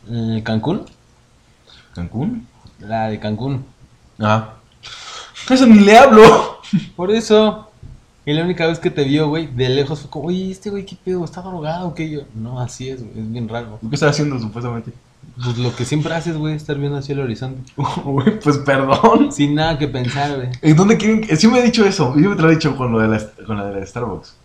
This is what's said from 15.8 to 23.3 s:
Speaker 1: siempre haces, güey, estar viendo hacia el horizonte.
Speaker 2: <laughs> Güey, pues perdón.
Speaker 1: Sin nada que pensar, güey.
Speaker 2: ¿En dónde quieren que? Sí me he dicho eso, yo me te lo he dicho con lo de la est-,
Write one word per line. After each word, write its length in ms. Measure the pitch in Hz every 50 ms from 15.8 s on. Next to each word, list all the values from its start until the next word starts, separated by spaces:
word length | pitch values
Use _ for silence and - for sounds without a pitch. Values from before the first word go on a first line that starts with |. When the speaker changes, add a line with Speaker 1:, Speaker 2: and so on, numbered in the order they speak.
| 123
Speaker 1:
siempre 300 | - 147 156 151 160 160
haces, 240 | 165 156 170 160
güey, 160 | 156 151 156 156
estar 220 | 147 151 - 147
viendo 200 | 143 143 143 143
hacia 160 | 143 139 143 143
el 60 | 139
horizonte. 480 | 139 123 110 - 131 135 131 131 - - _
Speaker 2:
<laughs> 280 | - 143 - - 180 165
Güey, 360 | 151 139 135 123 110 107 -
pues 200 | - 143 147 -
perdón. 720 | - - 135 135 135 135 139 - - 226 220 226 294 277
Speaker 1:
Sin 240 | - - 143 143 147
nada 220 | 151 156 165 160
que 100 | 135 151 139
pensar, 460 | 123 131 123 120 127 139 143 147 143
güey. 140 | 135 123 127 123 -
Speaker 2:
¿En 140 | - 156 156
dónde 200 | 156 190 202 226
quieren 240 | - 196 214 220 208
que? 140 | - - 156
Sí 120 | 151 208
me 120 | 226 262 247
he 40 | 240
dicho 220 | 233 240 233 208
eso, 280 | 196 - - 147 123 131
yo 120 | 147 151 202
me 60 | -
te 60 | - 156
lo 60 | 160
he 60 | 160
dicho 220 | 156 160 147 131
con 140 | 131 127 120 113
lo 60 | 110
de 80 | 110 110
la 80 | 107
est-, 260 | 104 107 -